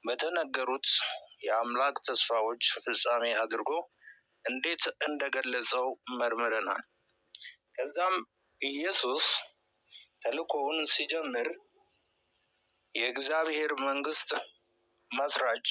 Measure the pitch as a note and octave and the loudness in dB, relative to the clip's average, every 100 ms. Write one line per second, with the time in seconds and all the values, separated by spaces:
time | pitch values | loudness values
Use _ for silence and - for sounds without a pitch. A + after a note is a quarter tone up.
0 | A2 A#2+ D#3 F3 D3 C3 B2+ B2+ - - | -2 -2 0 0 0 0 0 0 4 2
1 | - - - - G#2 A2 A#2+ A#2+ C#3 C3+ | 2 -4 -10 -8 0 2 2 2 2 2
2 | - B2 - A#2 A2 A#2+ - - - A2+ | -2 0 2 2 2 2 0 0 -2 0
3 | - A#2+ A#2 A2 A2+ A2+ A#2 D#3 E3+ _ | 2 2 2 2 0 0 0 -2 -4 _
4 | - - _ _ - B2+ D3 E3 - - | -20 -20 _ _ -6 -2 -2 0 -2 -2
5 | D3+ D3 C#3 C3 B2+ B2 A#2 B2+ B2+ A#2+ | -4 -2 -2 0 0 0 0 2 0 -4
6 | - B2+ A#2+ A#2 A#2 A2 G#2+ G2 - _ | -8 0 0 2 2 0 0 -4 -6 _
7 | _ _ _ - - - _ - C#3 C#3+ | _ _ _ -18 -16 -18 _ -6 -4 0
8 | F#3 F#3 - _ _ _ C#3 C#3 E3+ F#3+ | 2 0 -4 _ _ _ -6 -4 -2 0
9 | B2+ C#3 - - - _ _ _ _ - | 2 4 4 2 0 _ _ _ _ -20
10 | - _ A#2 C3+ E3 D#3 C#3 D#3+ D3+ - | -20 _ -4 -2 -2 0 0 0 2 2
11 | D3 D#3+ D3+ A#2+ B2 F3 _ _ _ _ | 0 -2 -2 -2 -4 -6 _ _ _ _
12 | _ _ _ _ _ _ _ _ _ A2 | _ _ _ _ _ _ _ _ _ -2
13 | A#2 B2 C#3 D#3 D#3+ D3+ D3+ D3 C3+ C#3 | -2 -2 -2 0 0 0 -2 -2 -2 -2
14 | C#3+ D#3 - C#3+ - _ _ _ _ _ | 0 -2 0 -4 -4 _ _ _ _ _
15 | _ B2 C#3+ - B2+ A#2 - | _ -4 0 2 2 0 0